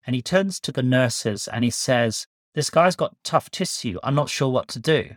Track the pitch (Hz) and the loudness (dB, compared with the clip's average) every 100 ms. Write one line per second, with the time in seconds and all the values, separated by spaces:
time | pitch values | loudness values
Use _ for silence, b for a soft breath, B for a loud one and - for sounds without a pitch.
0 | - 127 - 185 196 185 - 135 127 127 | -2 -4 2 2 2 -4 -6 -2 2 4
1 | 123 - 113 101 - 113 120 - - 123 | 4 0 -4 -4 -6 -2 0 0 0 2
2 | 117 - - _ _ - 147 165 180 180 | 2 -2 -10 _ _ -4 0 4 4 2
3 | 156 _ - 156 - - 165 - 123 87 | -4 _ -2 -2 -2 -6 -6 -4 -6 -4
4 | - 143 143 - 135 127 - - 117 151 | -2 0 0 -2 0 0 -2 -6 2 2
5 | 76 | 0